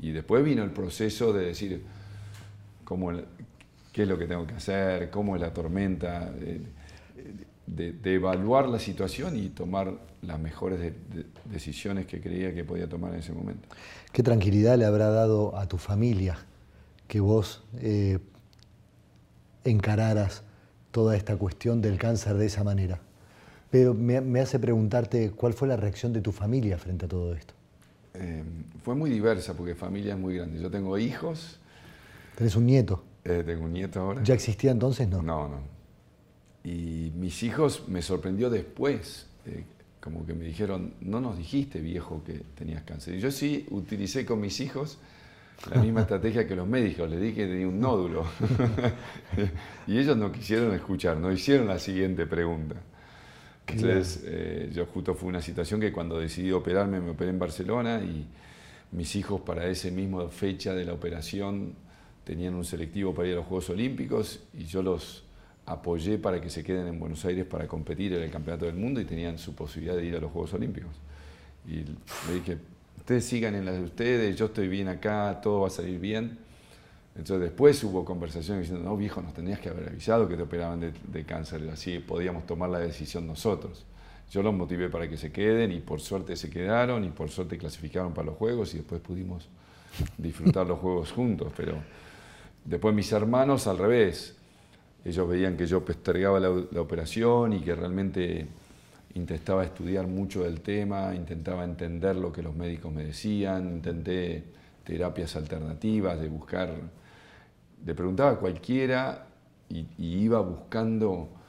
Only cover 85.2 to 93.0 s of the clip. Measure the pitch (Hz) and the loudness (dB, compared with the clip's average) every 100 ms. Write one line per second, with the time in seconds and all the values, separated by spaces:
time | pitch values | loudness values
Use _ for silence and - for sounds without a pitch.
85.2 | 78 98 107 113 110 85 - 78 - 98 | -6 0 4 4 2 -2 -4 -6 -4 -4
86.2 | 90 85 78 85 92 117 123 120 92 78 | -4 -8 -6 -4 2 2 2 0 -2 -4
87.2 | 78 95 85 - 82 - 76 90 90 82 | -6 -6 -6 -6 -8 -8 -6 -4 -2 -4
88.2 | 80 76 113 120 101 80 - 85 - 90 | -4 -2 -2 0 -2 -6 -8 -8 -6 -8
89.2 | 92 87 - - - - - - - - | -6 -8 -12 -20 -20 -20 -10 -6 -6 -4
90.2 | 80 76 80 95 90 80 92 90 80 - | -6 2 4 4 2 0 0 0 -2 0
91.2 | 123 95 76 - 82 78 76 - - - | 0 0 -4 -6 -4 -6 -8 -16 -20 -20
92.2 | - - - - - 82 107 104 | -20 -20 -20 -16 -6 0 4 4